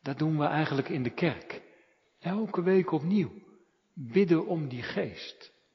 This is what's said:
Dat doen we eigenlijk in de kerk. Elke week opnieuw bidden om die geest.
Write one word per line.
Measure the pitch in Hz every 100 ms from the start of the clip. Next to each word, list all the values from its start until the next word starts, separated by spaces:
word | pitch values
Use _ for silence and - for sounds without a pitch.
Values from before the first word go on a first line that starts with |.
Dat | 139 139
doen | 156 156
we |
eigenlijk | 147 147 151 139 135
in | 147
de | 120
kerk. | - 170 117 - - - _ _ _ _ _
Elke | 170 202 214 185
week | 175 190 180
opnieuw | 156 160 202 143 - - - _ _ _ -
bidden | 120 185 190 160 185
om | 170 143
die | 123
geest. | - 202 185 - - - - _ _